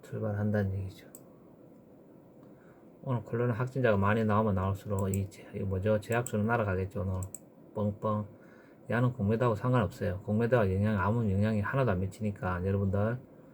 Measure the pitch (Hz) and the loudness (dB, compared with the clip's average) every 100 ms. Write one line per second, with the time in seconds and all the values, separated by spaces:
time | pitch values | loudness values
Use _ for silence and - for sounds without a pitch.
0 | - 117 107 104 107 104 98 98 95 - | -10 -6 -4 -2 0 0 0 -2 -6 -10
1 | - - - - - - - - - - | -20 -20 -20 -20 -20 -20 -20 -20 -20 -20
2 | - - - - - - - - - - | -20 -20 -20 -20 -20 -20 -20 -20 -20 -14
3 | - 123 - 117 120 110 127 135 120 101 | -4 -4 -4 -2 0 0 -2 0 2 4
4 | 98 110 107 104 110 95 95 98 101 98 | 4 4 4 4 4 2 0 -2 -4 -2
5 | 98 98 95 - - 104 101 95 101 107 | 0 -2 -4 -8 -14 -8 -4 -2 2 0
6 | - 117 123 110 107 117 104 92 95 101 | 2 -2 0 -2 0 0 0 -2 -2 -4
7 | 92 92 92 - - - - - 104 101 | -4 -4 -6 -10 -20 -20 -12 -2 -2 -2
8 | 110 107 107 - - - - - - 110 | -2 -2 -4 -12 -20 -20 -20 -20 -4 0
9 | 123 123 101 113 123 104 127 127 92 - | 2 2 0 2 2 2 2 2 0 -2
10 | 98 95 - 107 117 123 98 92 104 104 | -4 -4 -2 0 4 4 4 2 2 2
11 | 92 117 110 95 107 110 101 139 127 92 | 2 2 2 2 2 2 0 0 0 0
12 | 95 - 107 101 95 90 92 98 98 98 | -2 -4 -6 -4 -4 -2 0 0 2 0
13 | 104 123 - - - | 0 -2 -8 -20 -20